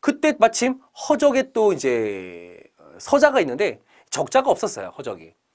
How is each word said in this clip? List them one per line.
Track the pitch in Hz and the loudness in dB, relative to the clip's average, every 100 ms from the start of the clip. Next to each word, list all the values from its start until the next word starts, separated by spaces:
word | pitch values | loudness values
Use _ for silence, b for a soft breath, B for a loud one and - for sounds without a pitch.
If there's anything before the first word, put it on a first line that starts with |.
그때 | - - 311 302 | -2 0 0 2
마침 | 220 220 247 262 b - - | 2 2 -2 -4 b -18 -2
허적에 | 302 285 262 262 | 2 2 2 -2
또 | - 214 | 0 0
이제 | 165 131 120 107 98 92 87 87 87 - _ 80 - | 2 0 -2 -2 -6 -12 -16 -18 -20 -20 _ -20 -20
서자가 | - 277 302 269 | 0 4 4 4
있는데 | 156 127 196 113 b b b | 0 -2 -4 -4 b b b
적자가 | - 151 262 269 | -6 0 0 2
없었어요, | 185 214 - 92 - | -2 -2 -8 -14 -12
허적이. | 117 92 80 _ _ | -12 -12 -14 _ _